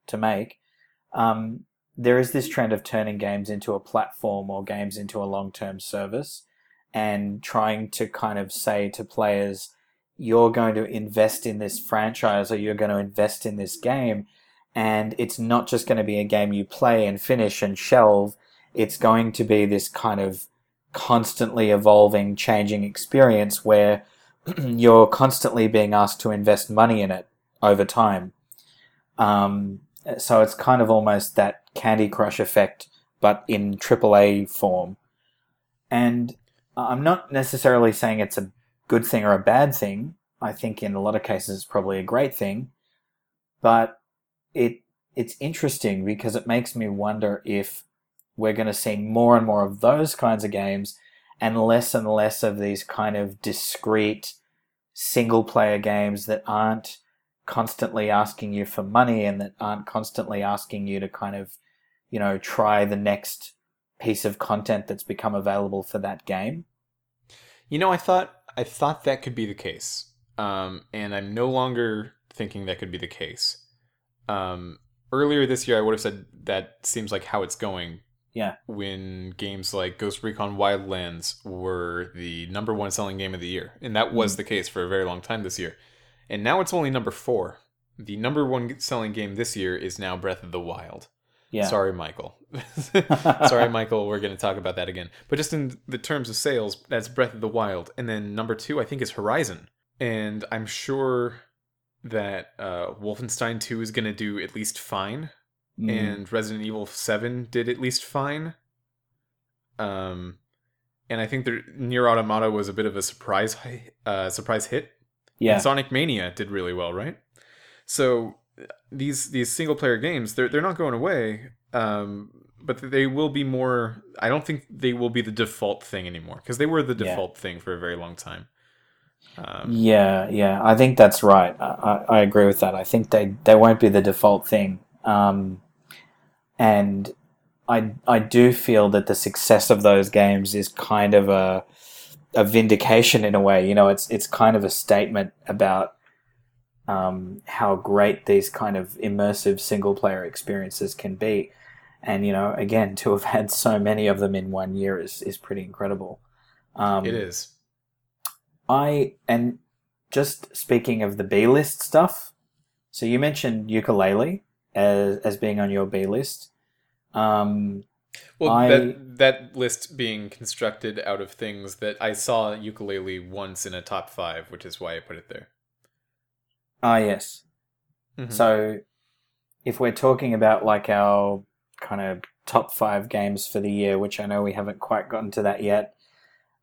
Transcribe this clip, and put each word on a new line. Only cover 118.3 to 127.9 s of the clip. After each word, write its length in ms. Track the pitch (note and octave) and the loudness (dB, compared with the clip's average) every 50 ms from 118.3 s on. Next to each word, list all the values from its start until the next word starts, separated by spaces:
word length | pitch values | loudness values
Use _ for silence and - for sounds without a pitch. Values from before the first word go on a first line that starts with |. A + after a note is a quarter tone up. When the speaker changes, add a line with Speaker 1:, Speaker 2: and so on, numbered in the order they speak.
| - _ _ _ _ - - - - _ _ _ | -10 _ _ _ _ -20 -20 -20 -20 _ _ _
Speaker 2:
these, 400 | D3 C#3 C3+ C#3+ C#3 C3+ - - | -10 -8 -6 -6 -4 -6 -6 -6
these 200 | D3 B2+ A#2+ - | -4 -4 -4 -4
single 240 | - - E3 D#3 D3 | -4 -4 -2 -2 -2
player 220 | D3+ D3+ C3 A#2+ | 0 0 0 0
games, 380 | A2 A#2+ E3 E3+ C3+ A2+ G#2+ - | 0 -2 -4 -4 -6 -6 -6 -4
they're, 120 | - B2+ A#2 | -2 -2 0
they're 120 | C3 D3 | 0 0
not 160 | E3 F#3+ F3 | -2 -2 -2
going 160 | - E3+ C#3+ A#2+ | -4 -4 -4 -4
away. 560 | A#2 C3+ F#3 F#3 C#3 A2+ A2 G#2+ G#2+ B2 C3+ - _ _ _ - | -2 -2 -2 -2 -2 -2 -4 -6 -8 -12 -18 -20 _ _ _ -4
Um, 580 | B2 A2+ G#2+ G#2 G#2 G#2 G2+ G2+ G2+ G#2 G#2 _ _ _ _ _ _ | -4 -2 -2 -4 -4 -6 -8 -10 -12 -14 -18 _ _ _ _ _ _
but 180 | - D#3+ B2+ - C#3 C3 | -10 -10 -10 -8 -6 -2
they 160 | C3+ C#3 C3+ | 0 0 0
will 240 | C3+ C3 C#3+ D#3 D3+ | 0 0 -2 -2 -2
be 140 | C3+ C#3+ C#3+ | -2 -4 -4
more, 580 | C3+ C3 B2+ B2+ B2+ B2+ B2 A#2 A2+ A2+ A2 - - - - | -4 -4 -2 -2 -2 -2 -2 -2 -4 -8 -12 -18 -20 -10 -4
I 100 | - A2+ | -2 -2
don't 160 | C3 D3+ D3 | -2 -2 -4
think 200 | - D#3 C3+ - - | -6 -8 -10 -10 -14
they 240 | - C3 - B2+ A#2+ | -10 -4 -2 -2 -2
will 160 | A#2+ A#2+ A#2 | -2 -2 -2
be 120 | A#2 B2 | -2 -4
the 100 | G#2+ A2 | -4 -4
default 520 | G#2+ A2 A2+ G#2 - - A2 G2+ G2+ - - | -2 -4 -4 -4 -4 -4 -4 -4 -4 -6 -10
thing 240 | - - F#2+ F2+ | -12 -12 -12 -12
anymore, 340 | F2+ F2 E2 D#2+ E2+ F2 - - | -12 -14 -14 -16 -16 -18 -16 -12
'cause 120 | - B2 | -8 -4
they 80 | A#2+ D3 | -2 -2
were 160 | D3+ D#3+ D#3+ | 0 0 0
the 140 | C#3+ B2+ A#2+ | 0 -2 -2
Speaker 1:
Yeah. 160 | A2 G#2+ F#2 | -4 -4 -4
Speaker 2:
default 260 | F2+ F2 F#2+ F2+ - | -4 -4 -6 -6 -8
thing 220 | - - F#2 F2 E2+ | -10 -12 -12 -12 -10
for 140 | - F#2+ F2+ | -10 -10 -8
a 60 | E2+ | -8
very 160 | F2 F2 | -6 -8